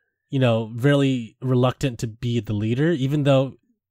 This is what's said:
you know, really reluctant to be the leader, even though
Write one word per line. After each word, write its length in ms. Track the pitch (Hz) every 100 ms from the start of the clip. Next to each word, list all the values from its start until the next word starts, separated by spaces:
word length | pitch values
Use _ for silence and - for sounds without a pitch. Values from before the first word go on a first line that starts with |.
| _ _ -
you 100 | 135
know, 320 | 123 113 110
really 600 | 117 139 143 139 127 110 -
reluctant 580 | 127 127 127 - 139 117
to 80 | 117
be 320 | 107 120 117
the 140 | 110
leader, 380 | 104 110 120 160
even 300 | 160 131 151
though 320 | 143 135 135 - _ _ _